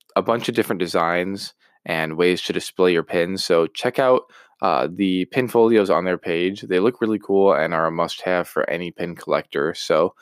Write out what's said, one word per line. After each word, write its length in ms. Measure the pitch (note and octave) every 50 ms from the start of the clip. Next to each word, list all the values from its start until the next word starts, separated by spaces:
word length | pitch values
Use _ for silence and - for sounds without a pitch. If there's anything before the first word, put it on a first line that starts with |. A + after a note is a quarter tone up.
| _ _ -
a 60 | G2+
bunch 280 | F#2+ - A#2 A#2+ - -
of 40 | A#2+
different 280 | A#2 A2 - A2+ E2+
designs 720 | F2+ E2+ - F2+ E2+ E2 F2 F2 F2+ F#2+ G2 G2 - - - _ _ _ _ _ -
and 320 | E2+ E2+ D#2+ D#2+ D#2 D#2+
ways 280 | D#2+ F2 F2+ F2+ E2+ -
to 100 | - F2+
display 400 | F#2 - - - - F#2 F2+ F2
your 80 | E2
pins. 420 | D#2+ - - F2+ E2+ F2+ F#2+ F#2+ -
So 220 | - F2+ E2+ E2
check 320 | E2 - - - B2 B2 -
out, 340 | C3+ B2+ B2+ B2+ - _ _ - - _ _ _
uh, 260 | - F#2+ D#2+ B1+ B1+ D2
the 340 | F2 G2 G2 F#2+ F#2 F#2 F#2
pin 220 | - - C3+ B2+ A2+
folios 420 | - A#2 A2+ A2+ A#2 G#2+ G2+ F#2+
on 160 | E2+ E2+ F2+
their 140 | F#2 F2+ E2
page. 420 | - F#2+ E2 E2+ F2+ F#2+ G2 G#2
They 180 | - A2 F#2 F2+
look 220 | G2 A#2+ B2+ -
really 160 | A#2+ G#2+ G#2+ G2+
cool 340 | - - G2 G2 G2 G2
and 220 | E2+ C#2 E2 E2 E2+
are 140 | D#2+ E2 E2
a 40 |
must-have 560 | E2 E2 E2+ E2 - - - F#2 F2+ F2+ E2+ -
for 220 | - - - -
any 220 | D2+ E2+ F2+ F2
pin 240 | - - F2 E2+ E2+
collector. 580 | D#2 - - D2 D2+ D#2 _ - D2+ C#2+ D#2+ E2
So, 400 | - - - E2+ D#2 D#2+ F#2 - _